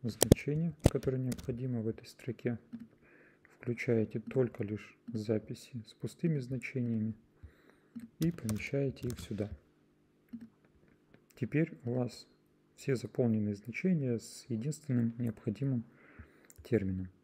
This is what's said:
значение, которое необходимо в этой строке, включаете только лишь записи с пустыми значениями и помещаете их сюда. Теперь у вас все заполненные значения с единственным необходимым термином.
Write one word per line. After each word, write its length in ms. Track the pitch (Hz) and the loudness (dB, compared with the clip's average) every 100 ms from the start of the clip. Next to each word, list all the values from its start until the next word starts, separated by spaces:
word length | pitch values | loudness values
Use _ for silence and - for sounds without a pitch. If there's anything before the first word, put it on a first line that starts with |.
значение, 720 | 117 - 113 - - 147 165 151 - | -6 2 8 8 8 0 0 0 0
которое 300 | 139 139 131 | 2 0 0
необходимо 600 | 127 117 - 120 131 120 | -2 -4 -4 -4 -2 -2
в 60 | 110 | -2
этой 200 | 110 - | -4 -10
строке, 500 | - - 113 123 117 - - - - - - - _ - - | -12 -8 -4 -4 -4 -8 -16 -16 -20 -20 -20 -20 _ -20 -10
включаете 600 | - 120 - 117 107 120 | -6 -2 2 2 2 -2
только 420 | 110 135 123 - | -2 2 2 0
лишь 340 | 101 104 - - - | -4 -4 -8 -18 -8
записи 720 | 117 107 110 - 123 - 123 107 | -6 0 0 0 -12 -10 -12 -14
с 80 | |
пустыми 460 | - 117 - 175 147 | -10 -10 -2 0 0
значениями 720 | 123 127 - 131 120 113 110 110 _ _ - - - - _ - - _ | -2 -6 -4 -2 0 0 -2 -4 _ _ -20 -20 -20 -20 _ -16 -16 _
и 100 | 165 | -2
помещаете 760 | 170 110 107 - 139 139 - 92 | 0 -2 -2 -2 0 0 -2 -6
их 120 | 90 | -6
сюда. 320 | - 98 104 - _ _ _ _ _ _ _ 226 - _ _ _ _ _ _ - _ - | -8 -4 -4 -6 _ _ _ _ _ _ _ -16 -16 _ _ _ _ _ _ -20 _ -6
Теперь 380 | 117 147 165 - | 0 2 0 -2
у 80 | 117 | -4
вас 360 | 127 117 - - _ _ _ _ - | 0 -2 -4 -20 _ _ _ _ -10
все 200 | - 127 | -2 -2
заполненные 580 | 113 - 123 110 104 | -2 2 4 4 2
значения 640 | 101 - 113 185 170 131 117 | -2 -6 -2 2 2 2 0
с 280 | - - - | -2 -18 -6
единственным 640 | 113 127 156 - 123 117 117 | -4 -2 -6 0 2 2 0
необходимым 640 | 120 110 - 101 139 127 113 - - - - - - - | -4 -2 -4 -2 0 0 -2 -16 -20 -20 -20 -20 -20 -20
термином. 460 | - 110 95 92 92 - | 2 2 4 -2 -4 -10